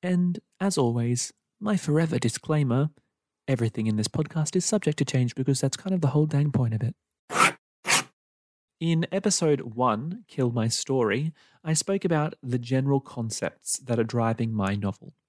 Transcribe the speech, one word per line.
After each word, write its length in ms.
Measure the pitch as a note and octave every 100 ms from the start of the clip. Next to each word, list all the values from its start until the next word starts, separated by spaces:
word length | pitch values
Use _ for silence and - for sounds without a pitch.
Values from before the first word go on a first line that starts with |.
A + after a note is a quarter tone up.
And, 400 | F3+ F3+ F3+ F3 _ _
as 180 | G3 F3
always, 540 | B2 A#2+ A#2 A#2+ - _ _ _
my 160 | G#3 G3+
forever 420 | - D3+ E3 D#3+
disclaimer, 680 | A2+ - - D3+ C#3 A#2+ D3+ _ _ _ _ _ -
everything 420 | C3 A#2 - A2
in 100 | G#2+
this 100 | G#2+
podcast 480 | - D3+ D#3+ D3+ F#3
is 80 |
subject 340 | - G#3+ - D3
to 60 |
change 320 | C#3 C3+ B2 -
because 240 | C3 C3+
that's 160 | C#3 -
kind 180 | -
of 60 | F#3
the 80 | D#3
whole 180 | D3 D3+
dang 240 | D3 D3
point 240 | C3+ A#2+
of 80 | A2
it. 140 | A#2 - _ _ _ - - - _ _ - - - _ _ _ _ _ _ _
In 260 | E3 E3 D#3+
episode 480 | F#3+ G3+ F#3+ D#3+ C#3+ - A2
one, 480 | B2 G#2+ C#3+ G3+ -
Kill 200 | - B2+
My 200 | A#2 A2
Story, 640 | - - C3+ A2 G#2+ D#3 - _ _
I 120 | D#3+
spoke 320 | D#3 - G3 F#3+
about 300 | D#3+ D3+ -
the 160 | B2+ B2
general 440 | A#2+ C3 C3+ C#3
concepts 800 | C#3 - A#2 - F#2 - - -
that 200 | - A#2
are 60 | A2+
driving 480 | A#2+ A2+ A2+ A2+
my 220 | A2 G2 G#2
novel. 380 | G2+ - - -